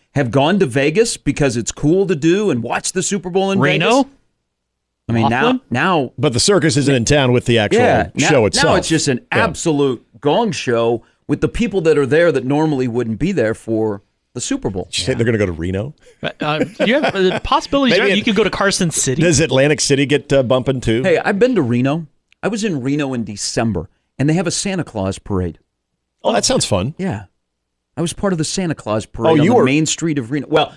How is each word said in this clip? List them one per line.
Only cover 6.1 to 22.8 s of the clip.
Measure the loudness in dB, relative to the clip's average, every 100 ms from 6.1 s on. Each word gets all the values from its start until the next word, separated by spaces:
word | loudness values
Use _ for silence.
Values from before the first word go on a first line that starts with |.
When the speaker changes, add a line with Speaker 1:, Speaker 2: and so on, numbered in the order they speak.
| -2
Speaker 3:
But | -2
the | 0
circus | 2 2 2 0
isn't | 2 2
in | 2
town | 2 4
with | 2 2
the | 2
actual | 2 2
Speaker 1:
yeah, | 2 2 -2 -2
now, | 2
Speaker 3:
show | 4 4
itself. | 2 2
Speaker 1:
now | 0
it's | 0
just | -2 0
an | -4 -2
Speaker 3:
Yeah. | -2
Speaker 1:
absolute | -2 -2 -2 0 0 -2 _ -6
gong | -2 0 0
show | -4 -2 0 0 -2 _ _ -6
with | -2
the | -2
people | -2 -2 0
that | 2 2
are | 2
there | 4 4
that | 2 0
normally | 0 0 0 -2
wouldn't | -2 -4 -2
be | -2
there | 0 -2
for | -2 -4 -2 -2 -4 _ _ _
the | -12
Super | -8 -6 -6
Bowl. | -8 -8
Speaker 3:
Did | -6
you | -4
say |
they're | -2 0
gonna | 0
go | 0
to |
Reno? | -2 -4 -4 -6 -12 _ -10
Speaker 2:
But, | -10 -6
uh, | -4 -2 -4 -2 0
you | 0
have | 0
the | 0 0 0
possibility | 0 -2 0 0 2 2
Speaker 3:
Maybe | 2
Speaker 2:
you | 0
Speaker 3:
it | 0
Speaker 2:
could | 2
go |
to | 0
Carson | 0 -2 0 -2
City. | -2 -2 0
Speaker 3:
Does | 2 2
Atlantic | 2 2 2 2
City | 0 0 2
get, | 0 2
uh, | 0
bumping | 2 0 0 -2
too? | 0 0
Speaker 1:
Hey, | 2 0
I've | 0 2
been | 2 2
to |
Reno. | 0 0 0 -2 -6 _ _ _
I | -6
was | -4
in | -4 -4